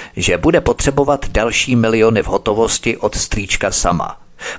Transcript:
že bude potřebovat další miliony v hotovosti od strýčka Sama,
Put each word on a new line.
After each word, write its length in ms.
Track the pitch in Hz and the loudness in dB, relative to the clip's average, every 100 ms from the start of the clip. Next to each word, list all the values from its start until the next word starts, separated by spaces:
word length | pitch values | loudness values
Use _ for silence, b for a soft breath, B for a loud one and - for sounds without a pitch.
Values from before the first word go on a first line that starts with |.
| B - | B -4
že 220 | 90 90 | 0 2
bude 220 | 160 170 | 2 2
potřebovat 680 | 175 120 - 139 143 139 - | 2 0 0 2 2 0 0
další 480 | 107 117 107 - 123 | -2 0 -2 0 2
miliony 460 | 113 113 113 110 | 4 4 4 4
v 40 | 87 | 0
hotovosti 680 | 95 - 104 113 - 120 110 | 0 0 0 0 0 -2 -2
od 180 | 104 | -2
strýčka 560 | - - 104 101 - 101 | -2 -4 -4 -2 -2 -2
Sama, 500 | - 85 87 - - - - B | 0 0 -2 -4 -10 -18 -16 B